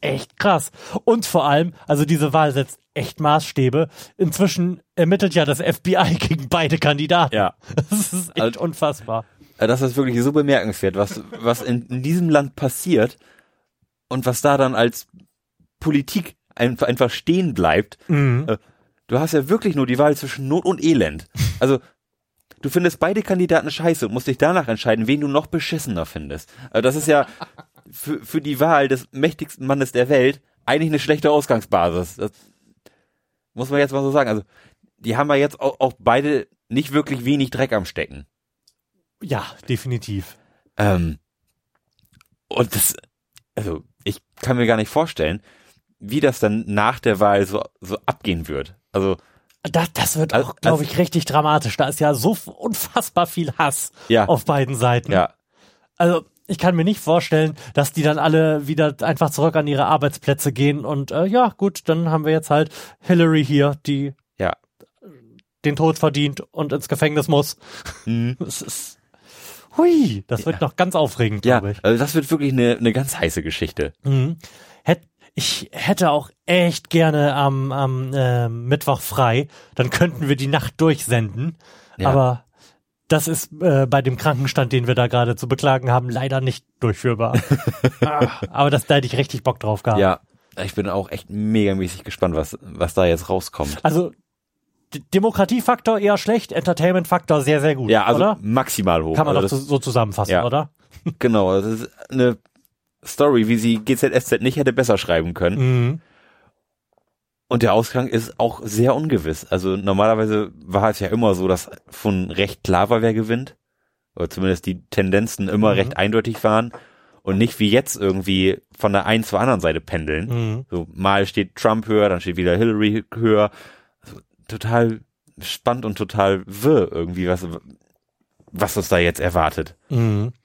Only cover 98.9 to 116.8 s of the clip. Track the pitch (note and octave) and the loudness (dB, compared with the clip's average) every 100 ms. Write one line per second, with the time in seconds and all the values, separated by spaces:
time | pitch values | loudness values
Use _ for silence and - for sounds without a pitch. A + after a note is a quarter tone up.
98.9 | E2 D#2+ D#2+ D3 F#2 G2 C3+ C#3 C#3 C3 | 2 0 0 0 0 0 -2 -2 -2 0
99.9 | A#2+ G#2+ G2 F#2+ F2+ A#2 C#3+ D#3 _ _ | 0 0 -2 0 0 0 -2 -4 _ _
100.9 | - E3 - B2 G#2+ F#2 G2 G#2+ A2 B2 | -12 -10 -2 0 2 2 2 0 -4 -8
101.9 | - - C3 B2 A2+ _ _ _ _ _ | -16 -6 2 2 2 _ _ _ _ _
102.9 | _ - - C#3+ B2 A2 A#2 A#2 A2+ A2 | _ -10 0 4 4 4 2 2 0 0
103.9 | C3 C3+ B2+ - A#2+ B2+ D3 C#3+ A#2+ A#2+ | 0 2 0 0 0 0 0 0 2 2
104.9 | G2+ - E2 E2 E2+ F2 A2+ B2+ B2 A#2+ | 0 2 0 0 -2 -2 0 2 2 0
105.9 | D#3+ - _ _ _ _ _ _ _ _ | -2 -10 _ _ _ _ _ _ _ _
106.9 | _ _ _ _ _ - B2 A#2 G#2+ A2+ | _ _ _ _ _ -4 0 2 2 0
107.9 | B2+ B2+ A2+ A#2 - A#2 - G#2+ G#2+ B2 | -2 -2 -4 -4 -4 -4 -4 -4 2 2
108.9 | B2+ D#3 A2 D#2 D#2 - F#2 F#2+ F#2+ G2 | 2 0 -2 -2 -8 -4 -2 -2 -2 0
109.9 | F#2+ G#2+ A2 A2 G#2+ G#2 C#2+ F2 G2 A2 | 2 2 2 0 0 -2 -8 -4 0 0
110.9 | - F#2+ A2 A2 F#2 F#2 F2+ - - _ | 0 -2 2 2 2 2 0 -4 -20 _
111.9 | - G#2+ F#2+ F2+ F#2 G2+ - - F2+ G#2 | -6 -2 0 -2 -2 -4 -4 0 2 2
112.9 | A#2 A2+ A2 A2 A#2+ C3+ - _ _ _ | 2 2 0 -2 -4 -6 -16 _ _ _
113.9 | _ _ - E2+ - F#2+ F2+ - F2+ - | _ _ -8 -8 -2 -2 -2 -4 -8 -4
114.9 | - F#2+ G2 A2+ - F#2+ G#2 G#2+ G2 A2+ | -2 2 2 0 -4 -2 2 2 2 0
115.9 | - G2+ A2+ A#2 A2 A2+ A2 A#2 - | 0 0 0 -2 -2 0 0 0 -8